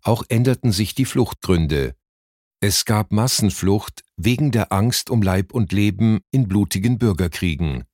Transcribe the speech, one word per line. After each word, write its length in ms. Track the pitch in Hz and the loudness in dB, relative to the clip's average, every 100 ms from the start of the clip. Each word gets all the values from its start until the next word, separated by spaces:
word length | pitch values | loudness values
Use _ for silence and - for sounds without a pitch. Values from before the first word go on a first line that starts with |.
Auch 240 | - 113 - | 0 -2 0
änderten 460 | 117 123 123 123 | 2 2 2 0
sich 200 | 95 104 | 0 -2
die 120 | - 135 | -2 -2
Fluchtgründe. 880 | - 117 - - 87 80 73 65 - _ _ _ _ _ _ | 0 -2 -2 0 0 2 0 -2 -6 _ _ _ _ _ _
Es 240 | 104 - | -2 -2
gab 300 | - 107 107 | 0 0 0
Massenflucht 880 | 104 123 - 104 - 92 101 - - _ - | 0 0 2 0 0 0 0 -2 -18 _ -4
wegen 340 | 85 123 147 | -2 0 0
der 220 | 120 101 | 0 0
Angst 360 | 98 113 - - | 0 0 -2 -2
um 120 | 117 | 0
Leib 320 | 95 92 95 | 2 0 0
und 180 | 123 98 | -4 -2
Leben 480 | 95 104 98 110 107 _ | 0 0 2 2 0 _
in 180 | 135 110 | -2 0
blutigen 480 | 98 101 95 107 120 | 0 0 0 -2 0
Bürgerkriegen. 880 | 117 85 90 - 92 73 80 65 64 | 0 0 -2 -2 -4 -2 -4 -4 -10